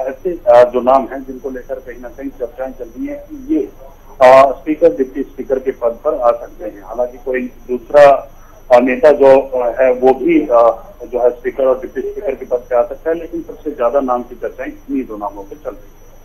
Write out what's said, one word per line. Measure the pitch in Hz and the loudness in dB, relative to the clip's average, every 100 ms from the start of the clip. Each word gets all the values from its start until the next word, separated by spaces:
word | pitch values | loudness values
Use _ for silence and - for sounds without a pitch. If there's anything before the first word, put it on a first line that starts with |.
ऐसे, | 131 - 185 165 120 | -10 -8 -8 -4 2
आ, | 120 | 4
जो | 123 123 | 4 2
नाम | 123 135 | 2 0
हैं | 110 139 | 0 -10
जिनको | 131 127 135 | -14 -14 -12
लेकर | 127 120 | -12 -12
कहीं | 127 127 120 | -14 -14 -18
ना | 123 | -18
कहीं | - 139 | -14 -14
चर्चाएं | 127 117 131 131 | -10 -12 -10 -12
चल | 127 | -12
रही | 117 127 143 | -16 -12 -12
हैं | - | -12
कि | - 294 262 | -16 -14 -6
ये, | 311 - - - - - - 131 | -4 -4 -12 -20 -20 -10 4 6
आ, | 131 139 | 8 6
स्पीकर, | 123 160 151 165 139 | 2 -6 0 0 0
डिप्टी | 127 147 | -6 -6
स्पीकर | - - - 123 | -12 -10 -6 -4
के | 131 | -4
पद | 127 117 113 | -4 -4 -4
पर | 151 | -6
आ | 151 120 | 0 0
सकते | 117 117 - | 0 -6 -14
हैं। | 107 - | -14 -14
हालांकि | - 113 123 131 | -12 -6 -6 -6
कोई | 131 127 | -6 -6
दूसरा, | 123 - - 123 - 147 143 135 - - - - - | -6 -12 -10 -10 2 8 8 6 -2 -20 -20 -12 2
आ, | 123 | 2
नेता | 127 127 156 | 4 2 2
जो, | 131 135 135 - 127 | 6 6 6 2 -4
आ, | 120 123 | -4 0
है | 131 | 0
वो | 123 127 | 2 2
भी, | 120 160 156 | 2 2 0
आ, | 127 117 117 110 - - 113 | 2 4 4 0 -8 -20 -8
जो | 120 | -2
है | 123 | -2
स्पीकर | 123 127 139 131 | -2 -8 -4 -2
और | 127 | -2
डिप्टी | - 131 | -6 -10
स्पीकर | - - 135 | -10 -8 -8
के | 127 | -8
पद | 123 123 - | -6 -6 -2
पे | 120 | -2
आ | |
सकता | 120 107 160 | -2 -6 -6
है, | 170 | -6
लेकिन | 160 170 | -8 -12
सबसे | 156 147 156 | -12 -12 -12
ज्यादा | 139 120 143 | -4 -2 -2
नाम | 127 123 | -2 -4
की | 120 | -6
चर्चाएं | - 113 - 139 | -12 -12 -12 -14
इन्हीं | - - 139 | -14 -8 -8
दो | 113 104 | -8 -10
नामों | 101 101 | -12 -12
पे | 98 - | -18 -16
चल | 127 | -16
रही | 104 | -16
हैं। | - - - - | -20 -20 -20 -20